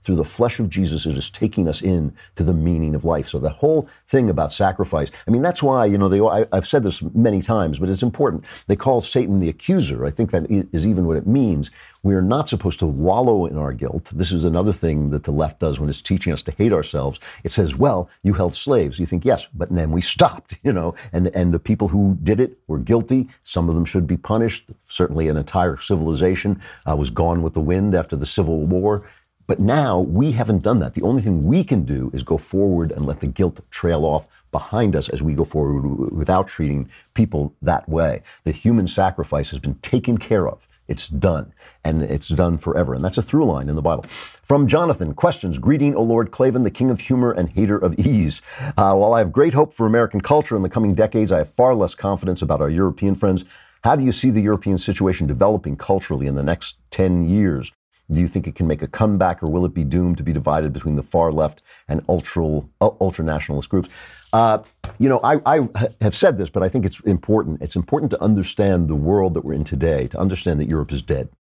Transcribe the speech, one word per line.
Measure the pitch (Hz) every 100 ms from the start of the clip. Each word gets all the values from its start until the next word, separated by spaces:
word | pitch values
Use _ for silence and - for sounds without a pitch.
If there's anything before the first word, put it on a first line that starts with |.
through | - 90
the |
flesh | 76 - 120 -
of | 107
Jesus, | 92 90 78 80
it | 67
is | -
taking | - 110 - 85
us | 78
in | 92 90 73 - -
to | -
the | 85
meaning | 85 80 82 78
of | 76 82
life. | 80 78
So | 71
the | 71
whole | 73 147 156 151 - _
thing | 135 117
about | 82 80
sacrifice, | - 98 90 85 78 73 - -
I |
mean, | 120
that's | 160 170
why, | 143 131 107
you | 101
know, | 98
they, | 98
I, | 107 98 110
I've | 95 87
said | 147
this | 107 - 87
many | 110 117 98
times, | 87 113 85 71
but | 90
it's | 95
important. | 123 - 143 82 - - -
They | 101
call | - 127
Satan | - 131 117 98
the | 85
accuser. | 78 - 185 78 64
I | 69
think | - 113
that | 87 80
i-, | 104 87
is | 85 90
even | 95 85
what | 78
it | 78
means. | 131 120 78 71 - - _
We | 98 98
are |
not | 92 131 151
supposed | 113 95 78
to | 82
wallow | 67 82 104 127 107 85
in | 76
our | 73
guilt. | 60 65 - -
This | - 87
is | 87
another | 85 82 101
thing | 95 82 76 73
that | 73
the | 76
left | 73 76 -
does | 82 71
when | 73
it's | 69
teaching | - 95 -
us | 78
to | -
hate | - 107
ourselves. | 92 73 73 67 71 - -
It | -
says, | - 87 69
"Well, | 143 98 87 _
you | 98
held | 87 87 -
slaves." | - 131 76 65
You | 85
think, | 87
"Yes, | 113 120 -
but | - 87
then | 90 78
we | 80
stopped," | 87 - 170 - _ -
<laughs> |
you | 139
know, | 98 82 - -
and, | 85 90
and | - 87
the | 85
people | - 107 98
who | 92 98 95
did | 78 107
it | 123 - -
were | 76
guilty. | 62 117 - 131 127 -
Some | - - 85
of | 82
them |
should | 82 95 80
be | 87
punished. | - 110 113 - _ - _
Certainly | - 90 78 78
an | 78
entire | 73 95 87 -
civilization, | - 95 78 78 90 92 101 98 - - -
uh, | 76
was | 69
gone | 58 85 85
with | 80
the | 82
wind | 76 90 104
after | 92 78 76
the | 76
Civil | - 80 80 78
War. | 90 101 101 - _ _ _ -
But | 92
now | 104 143 135 92
we | 78 85 147
haven't | 117 110 101
done | 87 117
that. | 67
The | -
only | 95 131
thing | 107 87 76
we | 156
can | 185 117
do | 65 69 64
is | 67
go | 64 78
forward | - 95 101 87 80
and | 73 73
let | 71
the | 71
guilt | 67 92 - -
trail | - 87 82
off | 78 76 - _ _
behind | 73 - 107 110 78
us | 71
as | 65
we | 76
go | 73
forward | 78 76 71 71
w-, | 69 67 58
without | - 73 92 95
treating | - 76 71 64 - _
people | - 113 76 71 _
that | - 82 -
way. | 82 80 58 - -
The | -
human | 78 110 117 90
sacrifice | - 95 82 73 73 71
has | 69
been | 71 67
taken | - 127 - 117
care | - 107 85
of. | - _ _ _
It's | 71 -
done, | 71 95 80 - _ - _
and | 76 80
it's | 71 71 -
done | 80 87 82
forever. | - - 76
And | 64
that's | 87 -
a |
through | - 147 143
line | 73 67
in | 76
the |
Bible. | 76 80 - - - -
From | - 143 139
Jonathan, | 156 170 123 82
questions. | 71 - 139 95 71
"Greeting, | 82 147 143
O | 117
Lord | 113 113 113
Klavan, | - 131 123
the | 113
king | - 131
of | 113
humor | - 131 123
and | 101 87
hater | - 104 104
of | 90 80
ease. | - 117 78 71 - - 139 -
Uh, | 98
while | 98 104
I | 117
have | 110
great | - 160
hope | 143 151
for | - 113
American | 117 113 104
culture | - 147 151 110
in |
the | 92
coming | 113 110
decades, | 92 107 117 101
I | 85
have | 76
far | - 123
less | 120 90
confidence | - 98 98 95 90
about | 73 76
our | 71
European | 82 95 73 101
friends. | 95 104 92 - - - _
How | 120 139
do |
you | 131
see | 113 131
the | 110
European | 101 104 - 92
situation | - 92 95 90 76
developing | 64 98 107 - 71
culturally | - 95 - 71 69
in |
the | 69
next | 69 85 - - _
ten | - 95 90 82
years? | 101 101 71 62 _ _ _ _
Do | 76
you | 87
think | 95 -
it | -
can | 82
make | 73
a | -
comeback, | - 110 101 92 82
or | 82
will | 85
it | 90
be | -
doomed | 73 85 90 78
to |
be | 73
divided | 76 71 76 78
between | 67 80 73
the |
far | - 85 82
left | 78 76 - _ - -
and | 78 -
ultra, | 90 - - 80 76 - _
uh, | 107 -
ultranationalist | 95 87 80 78 - 71 -
groups?" | 98 - - - - _
Uh, | 113 113 110 - _ - -
you | 135
know, | 127
I, | 123 151
I | - 156 120 -
ha-, | 123 -
have | 110 -
said | 190 110
this, | 87
but | 101
I | 92
think | 127 95
it's | -
important. | 95 90 - 107 85 76
It's | 82 -
important | 85 151 151
to | -
understand | 110 104 95 - 101 92 80
the | 76
world | 76 101 95
that | 80
we're | 71
in | 71
today, | 78 73 82 73 64
to | -
understand | 95 90 - 76
that | 69
Europe | 78 71
is | 71
dead. | - 69 62 _